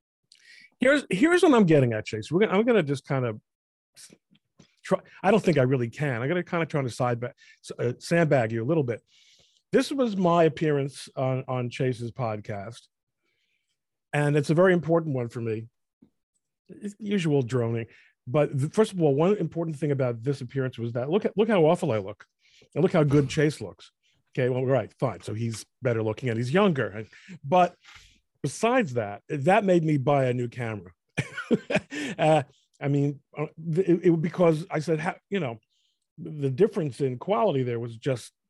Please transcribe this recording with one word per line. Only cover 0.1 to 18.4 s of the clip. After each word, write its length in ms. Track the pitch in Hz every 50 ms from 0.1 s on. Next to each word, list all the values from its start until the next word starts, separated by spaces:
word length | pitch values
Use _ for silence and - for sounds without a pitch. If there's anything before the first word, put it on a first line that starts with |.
| _ _ _ _ _ _ _ - - - - _ _ _
Here's, 260 | 254 254 294 285 - -
here's 340 | - 180 247 330 349 359 370
what 100 | 330 262
I'm 120 | 233 208
getting 260 | 160 156 143 131 120
at, 140 | 113 107 104
Chase. 260 | - - 107 110 -
We're 80 | 143 180
gonna, 180 | 226 - 185 190
I'm 60 | 226
gonna 200 | 254 233 208 165
just 220 | 139 143 131 -
kind 200 | - 147 135 123
of 160 | 117 107 110 - _ _ _ _ _ _ _ _ _ _ - - - - _ _ _ _ _ _ _ _ _ - _ _ _ _
try, 140 | - 190 - - - - -
I 80 | - 185
don't 140 | 220 202 -
think 140 | 196 156 139
I 60 | 127
really 260 | 127 139 131 120 117
can. 320 | - - 151 147 127 113
I'm 80 | 123 139
gonna 120 | 175 180
kinda 240 | 175 - - 170 165
try 160 | - - 151
to 80 | 131 123
side 300 | - - 131 123 120 120
ba-, 140 | 117 - - _ _ - - _ _
s-, 60 | - - -
uh, 120 | 131 120 120 -
sandbag 540 | - - 170 170 170 147 147 135 117 110 117
you 100 | 113 113
a 20 |
little 180 | 127 170 165 139
bit. 180 | 120 110 - _ _ _ _ _ _ _ _ _ _ _ _ _ _ -
This 180 | 240 269 -
was 240 | 302 277 254 233 202
my 300 | 190 185 170 170 170 165
appearance 640 | 160 160 - 170 151 147 143 135 143 - - - - _ 143
on, 260 | 135 131 131 127 131 -
on 200 | 127 127 123 123
Chase's 440 | 117 - 135 131 123 110 120 117 -
podcast, 760 | - 127 113 107 104 104 - 107 98 98 110 120 - _ _ _ _ _ _ _ _ _ _ _ _ _ _ _ _ _ _ _ _ _ _ _ _ _ _ -
and 240 | 147 147 147 143 151
it's 120 | 139 -
a 60 | 156
very 160 | 160 185 190
important 420 | 180 175 147 160 196 170 160 156 131
one 140 | 127 120 117
for 140 | - 123
me. 260 | 117 113 110 110 113 117 _ _ _ _ _ _ _ _ _ _ _ _ _ _ _ _ _ _ _ _
It's 260 | 185 - - 202 208 _
usual 420 | 220 202 208 202 165 160 147 139
droning, 440 | 131 110 127 127 117 113 117 117 113 - - - _ _ _ _ _ 123
but 300 | 123 151